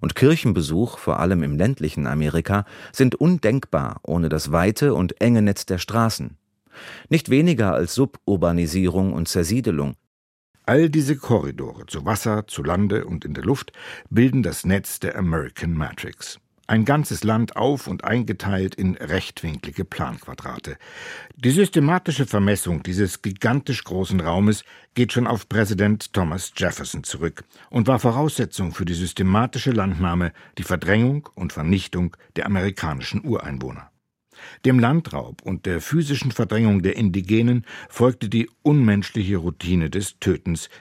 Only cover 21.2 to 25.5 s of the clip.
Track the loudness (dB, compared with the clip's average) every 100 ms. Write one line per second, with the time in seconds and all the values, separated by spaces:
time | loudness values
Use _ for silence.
21.2 | -18 -2 2 4 4 4 4 2 -2 -2
22.2 | 0 2 2 2 0 -4 -4 -2 -2 -2
23.2 | -8 -2 0 0 -2 -6 -4 -4 0 0
24.2 | 0 2 2 2 -6 -20 _ -2 0 0
25.2 | 0 -2 -2